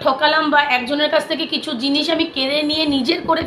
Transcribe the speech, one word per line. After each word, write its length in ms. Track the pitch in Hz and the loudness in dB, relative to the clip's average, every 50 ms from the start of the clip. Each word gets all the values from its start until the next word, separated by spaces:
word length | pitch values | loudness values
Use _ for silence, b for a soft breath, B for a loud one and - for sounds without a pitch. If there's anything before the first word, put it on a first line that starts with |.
ঠকালাম 480 | - 285 269 - 302 294 311 311 311 302 | 0 0 2 2 2 2 4 2 2 4
বা 120 | 294 285 | 4 2
একজনের 480 | 285 - 254 247 240 233 294 294 302 302 | 4 4 0 0 0 -2 -2 0 0 2
কাছ 160 | 320 302 294 - | 2 0 0 0
থেকে 180 | 320 269 320 | -4 -4 -4
কিছু 260 | 320 311 277 - 320 | -4 -4 -6 -6 -6
জিনিস 380 | 294 220 254 277 277 302 294 320 | -6 -4 -2 0 0 0 0 0
আমি 140 | 320 311 320 | 0 0 -2
কেড়ে 380 | 320 - 269 262 269 285 302 | -2 -2 -4 -2 -2 0 -2
নিয়ে 240 | 302 294 302 311 320 | 0 0 -2 0 0
নিজের 360 | 302 277 269 233 277 339 359 | 0 0 0 0 0 -2 -2
করে 200 | 339 330 320 320 330 | 0 -2 -2 -2 -2